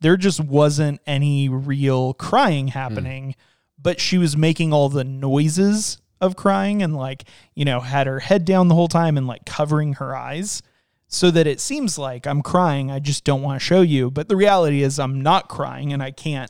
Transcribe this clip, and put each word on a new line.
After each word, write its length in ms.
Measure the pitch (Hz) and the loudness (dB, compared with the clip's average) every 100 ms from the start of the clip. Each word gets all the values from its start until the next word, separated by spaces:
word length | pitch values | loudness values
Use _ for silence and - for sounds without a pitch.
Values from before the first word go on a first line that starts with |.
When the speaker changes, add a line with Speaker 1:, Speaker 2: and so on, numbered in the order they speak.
Speaker 1:
there 160 | 156 185 | 2 4
just 220 | 190 170 | 2 -2
wasn't 600 | 151 143 147 143 147 143 - | 0 4 4 2 -2 -2 -4
any 420 | 139 143 139 139 | -2 0 0 0
real 680 | 131 139 139 135 131 127 - | -2 -4 0 0 0 -2 -4
crying 500 | - 240 262 143 135 | -2 2 2 0 -2
Speaker 2:
Hmm. 40 | |
Speaker 1:
happening, 640 | 135 131 110 131 135 135 - _ _ _ _ | -6 -8 -8 -8 -10 -12 -14 _ _ _ _
but 200 | 156 170 | -4 -2
she 160 | - 185 | 0 2
was 180 | 165 151 | 2 2
making 380 | 165 160 160 | 0 0 2
all 160 | 151 139 | 2 2
the 140 | 139 131 | 0 -4
noises 960 | 135 135 139 151 165 202 214 208 - _ - | -6 0 2 2 2 2 0 -4 -10 _ -4
of 160 | 185 190 | -4 0
crying 460 | 196 196 196 208 | 0 0 0 -2
and, 120 | 175 151 | -2 -4
like, 260 | 131 135 - - _ | -8 -10 -18 -20 _
you 100 | - | -4
know, 160 | 143 123 | -2 -2
had 280 | 123 139 135 | -2 -2 0
her 120 | 135 | -2
head 240 | - 196 | 0 2
down 240 | 170 185 180 | 4 4 6
the 80 | 165 | 4
whole 120 | 170 | 4
time 280 | 165 165 143 | 2 2 0
and, 100 | 127 | -4
like, 180 | 113 - | -8 -10
covering 480 | - 151 151 151 | -4 0 0 0
her 220 | 135 135 131 | -4 -8 -10
eyes 460 | 127 151 202 - _ _ _ _ - | -10 -10 -8 -10 _ _ _ _ -10
so 220 | - 180 | 2 4
that 160 | 165 151 | 4 2
it 140 | 135 | 0
seems 360 | - 294 233 156 | -6 -4 -4 -6
like 260 | 135 123 143 | -8 -8 -4
I'm 160 | 143 | -4
crying. 480 | - 180 175 139 135 | 0 0 2 0 -4
I 80 | 139 | -6
just 240 | 147 143 | -4 -2
don't 200 | - 139 | -2 -2
wanna 160 | 139 135 | -2 -4
show 220 | - 185 | 2 4
you. 280 | 175 139 127 | 4 4 0
But 180 | 135 165 | -2 -2
the 80 | 190 | 2
reality 460 | 202 190 156 143 | 4 4 4 2
is 160 | 135 139 | 0 -2
I'm 240 | 131 135 | -4 -2
not 260 | 143 190 - | 2 2 0
crying 460 | - 135 131 143 | -10 -8 -8 -6
and 80 | 139 | -6
I 80 | 135 | -8
can't. 400 | 139 160 139 | -8 -8 -6